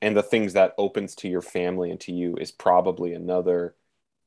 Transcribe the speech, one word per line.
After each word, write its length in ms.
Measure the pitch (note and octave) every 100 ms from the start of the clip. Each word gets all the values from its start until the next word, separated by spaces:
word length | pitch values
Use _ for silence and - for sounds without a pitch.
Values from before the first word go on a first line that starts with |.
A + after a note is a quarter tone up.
and 160 | G#2+ G#2
the 60 |
things 320 | - A#2 G#2
that 180 | G2 F#2 -
opens 360 | G2+ G#2+ G2 -
to 120 | G2
your 140 | F2+
family 480 | - - F2+ F#2 F2
and 100 | E2+
to 120 | -
you 220 | F2 F2 E2+
is 100 | D#2
probably 600 | - - F2+ F2+ F2+ F2+
another 640 | E2+ F2 F2+ F2+ F2 F2 - _ _ _ _